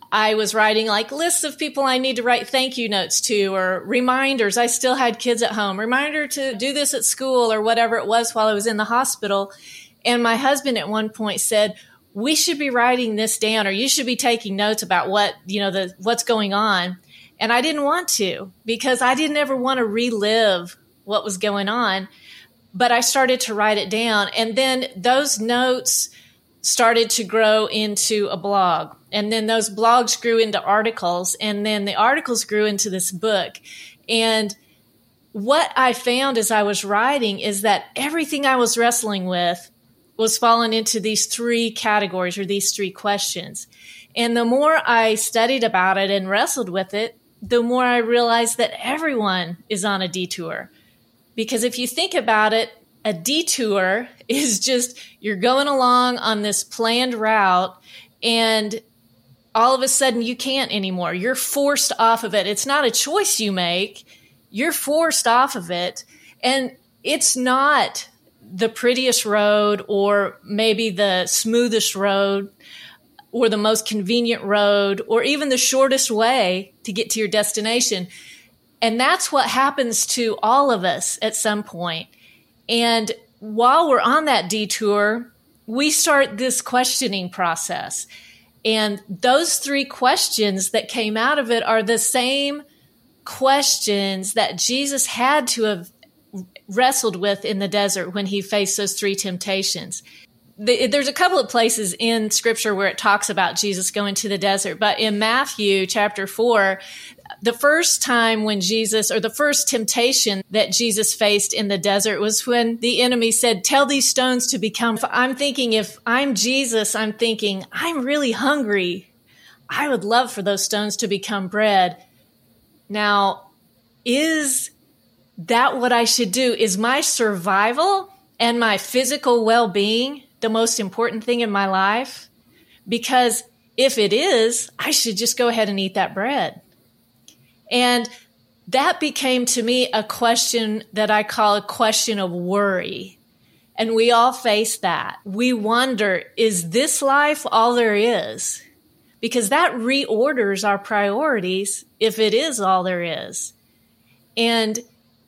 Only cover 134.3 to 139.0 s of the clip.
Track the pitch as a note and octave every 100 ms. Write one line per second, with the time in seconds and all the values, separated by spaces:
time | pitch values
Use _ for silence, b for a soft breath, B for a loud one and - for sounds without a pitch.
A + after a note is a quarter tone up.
134.3 | B3 A3+ A#3+ - - D4+ - A#3 G3 A#3
135.3 | - A#3+ A3+ G#3 G3 F#3+ G3 F3+ F#3+ A3+
136.3 | C#4 D#3+ - _ _ _ _ _ _ -
137.3 | b b b - B3 B3 B3 A3 B B
138.3 | _ _ _ - B3+ D4+ -